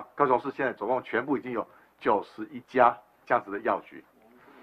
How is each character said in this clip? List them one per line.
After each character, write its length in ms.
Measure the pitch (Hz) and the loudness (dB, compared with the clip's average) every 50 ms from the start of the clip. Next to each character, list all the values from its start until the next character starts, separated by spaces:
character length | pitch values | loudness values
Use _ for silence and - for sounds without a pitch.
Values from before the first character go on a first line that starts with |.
| - - _ | 2 -2 _
高 120 | - 143 | 0 2
雄 120 | 135 127 120 | 2 2 0
市 100 | 131 139 | 0 -4
现 160 | - - 139 | -6 -4 -4
在 80 | 123 107 | -4 -4
总 120 | - 104 | -4 -2
共 160 | 110 127 123 | -2 -2 -2
全 220 | - - - 113 127 | -2 -2 -4 -2 -2
部 140 | 147 139 113 | 0 -2 -2
已 20 | |
经 120 | 120 127 | -4 -4
有 140 | 120 107 90 - - - - _ _ _ | -6 -6 -6 -8 -12 -20 -20 _ _ _
九 220 | - 135 110 98 90 | 0 0 2 0 0
十 180 | - - - 107 | -6 -12 -14 -14
一 120 | - - 123 - | -12 -14 -16 -12
家 320 | - - 127 123 120 120 - - _ _ _ _ | 0 4 6 6 6 4 2 -6 _ _ _ _
这 80 | - | 0
样 100 | 127 120 - | 0 0 0
子 60 | 101 | -4
的 100 | 95 101 | -8 -4
药 200 | - 113 101 87 | 0 0 0 0
局。 240 | - - - - - _ _ _ _ - - - - - - - | -4 -10 -20 -20 -20 _ _ _ _ -20 -20 -20 -20 -20 -20 -20